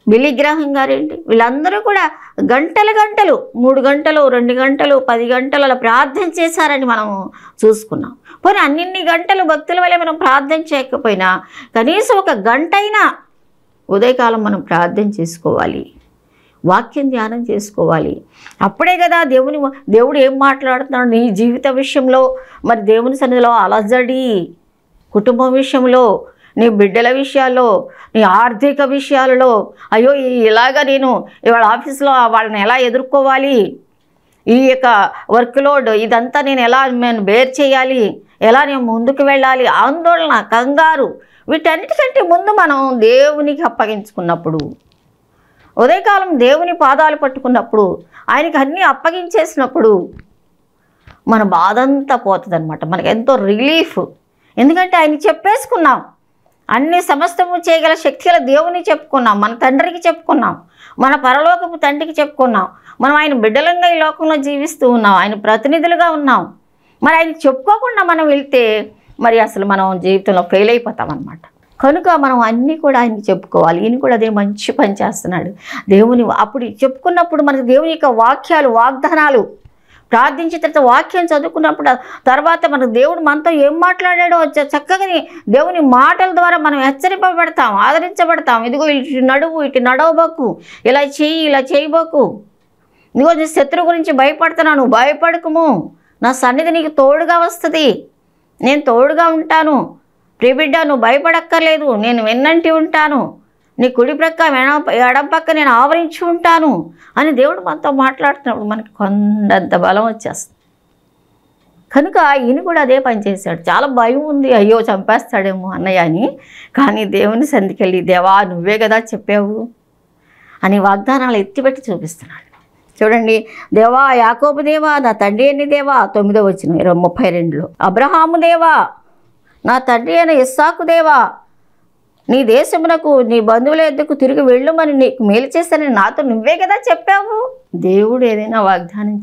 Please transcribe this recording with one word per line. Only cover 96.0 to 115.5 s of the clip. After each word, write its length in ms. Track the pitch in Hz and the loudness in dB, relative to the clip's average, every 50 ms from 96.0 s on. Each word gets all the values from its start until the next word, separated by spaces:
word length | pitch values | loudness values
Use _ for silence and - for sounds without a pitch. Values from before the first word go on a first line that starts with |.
| _ _ _ - | _ _ _ -4
నా 100 | 214 240 | -2 -2
సన్నిధి 380 | 254 247 262 247 247 277 320 339 | -2 0 0 0 0 0 0 0
నీకు 180 | 330 330 311 311 | 0 -2 -2 -2
తోడుగా 500 | 311 - 269 269 294 320 339 311 349 339 | 0 2 2 4 4 2 2 0 0 0
వస్తది, 680 | 339 - - - - - 320 - 302 247 185 - - - _ _ _ _ _ _ _ _ _ - | 0 -2 -4 -4 -6 -4 -2 0 0 0 0 -2 -6 -18 _ _ _ _ _ _ _ _ _ -4
నేను 180 | - 247 285 294 | -2 0 0 0
తోడుగా 480 | 285 277 226 233 262 294 311 311 339 330 | 0 0 2 2 2 2 2 2 2 2
ఉంటాను," 720 | 320 320 320 320 320 320 311 311 294 240 170 175 - _ _ _ _ _ _ _ _ - | 0 -2 -2 0 0 0 0 0 0 -2 -2 -6 -10 _ _ _ _ _ _ _ _ -2
"ప్రియబిడ్డ, 360 | 226 247 262 262 311 285 262 | 0 0 2 2 0 0 0
నువ్వు 260 | 330 320 294 285 254 | 0 0 0 -2 0
భయపడక్కర్లేదు, 920 | 226 226 254 277 311 330 330 330 330 330 339 330 320 320 311 302 302 285 233 | 0 2 2 2 0 0 -2 -2 -2 -2 -2 0 2 0 0 0 0 -2 -2
నేను 300 | 208 208 233 240 233 220 | -2 -2 -2 -2 -2 -2
వెన్నంటి 460 | 214 226 247 277 302 330 339 330 320 | -2 -2 0 0 2 2 2 2 2
ఉంటాను, 640 | 320 320 311 320 320 311 302 302 294 262 190 160 - - _ _ _ _ _ _ _ - | 0 0 0 0 0 0 0 0 0 -2 -4 -6 -10 -16 _ _ _ _ _ _ _ -2
నీ 100 | 240 254 | -2 0
కుడి 240 | 247 247 240 254 | 2 2 0 0
ప్రక్క 300 | 302 302 320 330 320 330 | 0 0 -2 -2 0 0
వెన-, 480 | 330 311 277 254 262 277 294 302 - - | 0 0 2 2 0 0 0 0 -2 -2
ఎడం 380 | - 233 247 247 254 277 294 285 330 | 0 0 2 2 2 0 0 -2 -2
పక్క 160 | 320 320 320 | -2 -2 0
నేను 200 | 320 311 294 277 | 0 0 2 2
ఆవరించి 580 | 240 233 254 285 320 339 339 311 330 - 359 349 | 4 4 4 2 2 0 -2 -4 -6 -6 -4 -4
ఉంటాను" 640 | 339 339 339 339 330 330 311 294 220 170 156 170 - _ - - - | -2 0 2 2 2 2 2 0 0 -2 -4 -10 -16 _ -18 -8 -4
అని 160 | 220 285 320 | -2 0 0
దేవుడు 280 | 285 240 262 294 - - | 2 2 2 0 0 -4
మనతో 300 | 359 - 302 320 - 294 | -6 -8 -8 -4 -4 -2
మాట్లాడుతున్నప్పుడు 800 | 277 269 262 262 269 - 294 285 285 285 - 254 220 - 214 208 | 0 0 0 -2 -2 -2 -2 -2 -2 -2 -4 -6 -6 -6 -6 -8
మనకి 200 | 214 220 214 - _ - | -8 -8 -10 -12 _ -6
కొండంత 800 | 208 196 202 208 208 208 214 214 208 196 196 190 180 - 180 | -4 -2 -2 0 0 0 0 0 0 0 0 0 0 0 -2
బలం 280 | 180 180 185 190 208 220 | 0 0 2 0 0 0
వచ్చేస్తుంది. 520 | 233 214 220 - - - - - - _ _ _ _ _ _ _ _ _ _ _ _ _ _ _ _ _ _ _ _ _ _ _ _ _ _ _ - | -2 -4 -6 -10 -10 -10 -12 -14 -18 _ _ _ _ _ _ _ _ _ _ _ _ _ _ _ _ _ _ _ _ _ _ _ _ _ _ _ -2
కనుక 480 | - 269 294 381 - 381 330 285 285 277 | 0 0 0 2 2 2 2 2 2 2
ఈయన 180 | 247 233 254 311 | 0 0 -2 -2
కూడా 200 | 370 370 339 320 | -2 -2 0 0
అదే 180 | 285 247 254 269 | 2 2 2 2
పని 240 | 262 262 226 208 202 202 | 0 0 -2 -2 -4 -4
చేశాడు. 320 | 196 190 - 190 165 160 | -6 -6 -6 -8 -8 -6
చాలా 260 | - - 170 208 269 | -2 -2 0 0 0
భయం 340 | 285 262 247 233 226 254 285 | 0 0 0 2 2 0 -2
ఉంది, 320 | 302 311 294 277 269 262 | -2 -2 -2 -2 0 2
"అయ్యో 280 | 247 220 202 214 220 226 | 2 4 4 4 4 2
చంపేస్తాడేమో 880 | 220 233 214 190 190 - 220 233 226 - - 208 190 196 | 2 -2 -4 -4 -2 -2 -2 -2 -2 -4 -4 -4 -4 -4